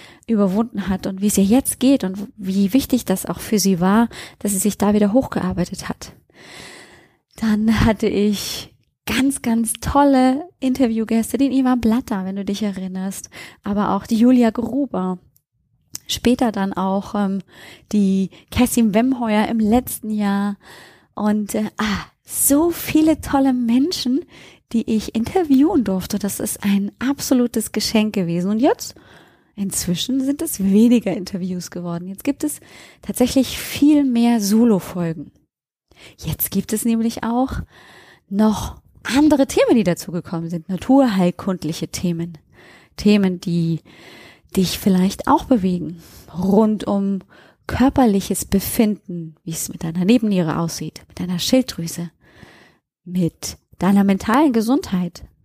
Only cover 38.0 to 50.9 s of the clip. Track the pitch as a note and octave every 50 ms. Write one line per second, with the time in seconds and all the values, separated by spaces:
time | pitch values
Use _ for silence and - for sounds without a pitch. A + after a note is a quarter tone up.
38 | - - - _ _ _ G3 G3+ G#3+ G#3+ G3 - - - - - _ _ _ _
39 | - - A3 C#4+ D4+ D4+ D4 C4 C4+ C4+ - - C5+ A#4+ D4+ A#3 F#3 F3 E3 -
40 | - - D#3+ E3+ - - E3+ E3 E3 E3 F3 E3 D#3+ - F#3+ E3+ - - C4 C#4
41 | C4+ A#3+ G3 F#3+ F3+ F3+ - - - G3 F3+ - - D3+ E3 - D#3+ - - -
42 | - F3 E3+ E3 E3+ F3 D#3+ - _ _ _ _ - - - - _ _ _ -
43 | - G#3 G#3 G#3 G3 F#3 F3+ F3 - F3 E3+ E3+ E3 E3 E3 D#3 - - - -
44 | - - - - - - - _ _ _ - F#3+ F#3 E3 - - - G#3 F#3 F3+
45 | F#3 G3 - - - - C#4 - - - B3+ G#3 F#3 F#3 F3+ F3 D3+ D3+ F3 E3
46 | - - - - - - - E3 G3 F#3+ G3+ A3 A3 G#3+ G#3+ F#3+ - - G3+ G3+
47 | G3 G3 G3 F#3 - _ - - - _ _ _ _ - - - B3 C#4 - C#4
48 | C4 A3 G3 G3 - - F#3+ - - - - F#3+ - - - - A3 G#3+ G3+ -
49 | - - F3 E3+ D#3+ D#3+ D#3 _ _ E3+ E3 - - - F#3+ - - E3 E3 F#3
50 | F3 G3 A#3+ B3+ A3+ G#3 G3+ F3+ E3 D#3+ - D#3+ E3 D#3+ - - D#3 D#3